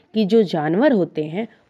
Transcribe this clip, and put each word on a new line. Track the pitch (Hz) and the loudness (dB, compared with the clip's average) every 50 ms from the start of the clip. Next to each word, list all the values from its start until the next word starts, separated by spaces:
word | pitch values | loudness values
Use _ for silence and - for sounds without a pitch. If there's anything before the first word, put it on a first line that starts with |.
| _ _ - | _ _ -4
कि | 220 214 | -2 0
जो | 180 214 233 214 | 2 4 2 2
जानवर | 160 - 165 147 151 165 196 269 311 | 2 -2 -4 -2 -2 0 2 2 2
होते | 262 202 170 - - 156 151 | 2 2 -2 -4 -4 -8 -8
हैं, | 156 156 196 233 - - _ _ | -8 -8 -8 -10 -10 -14 _ _